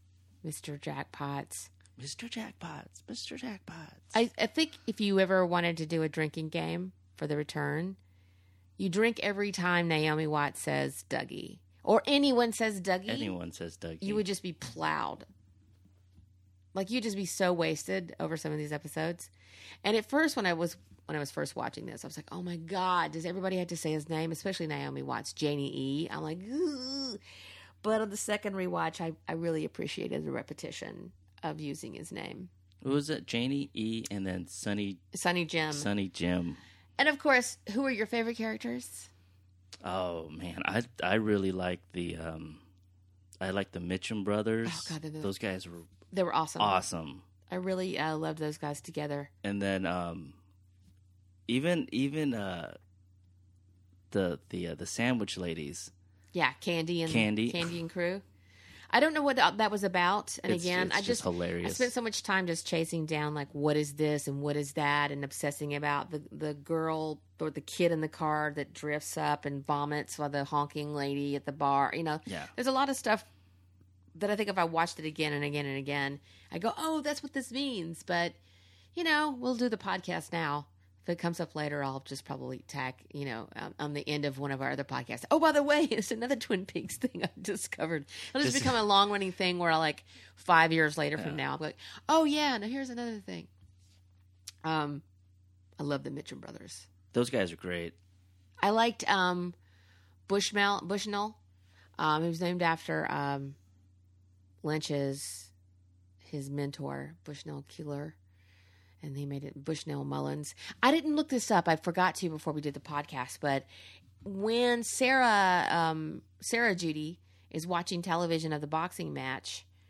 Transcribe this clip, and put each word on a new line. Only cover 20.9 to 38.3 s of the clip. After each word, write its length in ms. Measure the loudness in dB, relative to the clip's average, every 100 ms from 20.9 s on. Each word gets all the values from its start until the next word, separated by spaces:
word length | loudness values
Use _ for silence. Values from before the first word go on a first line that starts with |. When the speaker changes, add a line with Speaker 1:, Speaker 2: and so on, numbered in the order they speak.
| -16 -6
Speaker 1:
when 100 | -4
I 40 |
was 120 | -4
first 240 | -4 -4 -4
watching 300 | -4 -6 -10
this, 180 | -10
I 40 | -12
was 100 | -14
like, 80 | -12
"Oh 80 | -8
my 160 | -6 -6
God, 560 | -4 0 2 4 2
does 120 | -2 -4
everybody 300 | -2 0 0
have 100 | -2
to 100 | -2
say 160 | -2
his 160 | -2 -2
name?" 220 | -2 -2
Especially 340 | -2 -4 -4 -4
Naomi 340 | -4 -4 -6
Watts, 280 | -4 -6 -6
Janie 400 | -2 0 0 -2
E. 340 | -2 -2 -2 -2
I'm 100 | -4
like, 180 | -6 -6 -4
"Ugh." 640 | -2 -2 -2 -8 -8 -8 -10 -14 -20 -20 -20 -20 -6
But 200 | 0 0
on 80 | 0
the 80 | -4
second 380 | -2 -2 -2 -2
rewatch, 440 | -2 0 -2 -2
I, 140 | -6 -6 -6
I 40 |
really 300 | -2 0 0
appreciated 640 | -2 -4 -6 -4 -4 -4 -4
the 60 |
repetition 800 | -6 -8 -10 -10 -10 -10 -12 -16 -18 _ -10
of 180 | -8 -6
using 320 | -8 -8 -10
his 180 | -12 -10
name. 380 | -10 -10 -12 -14 _ _ _
Speaker 2:
What 140 | 0 0
was 140 | 2
it? 160 | -4 -2
Janie 420 | 0 0 0 -2
E 300 | -4 -2 -2 -4
and 140 | -4 -2
then 200 | -4 -6
Sonny 500 | -6 -2 -2 -2 -6 _
Speaker 1:
Sonny 320 | -2 0 2 0
Jim. 260 | 0 0
Speaker 2:
Sonny 380 | -2 0 0 0
Jim. 480 | 0 0 2 0 -6 -12 -20 _ 2
Speaker 1:
And 100 | 4
of 120 | 4
course, 380 | 6 6 4 -4 -4
who 140 | 0 0
are 60 |
your 160 | 0 0
favorite 280 | 0 -2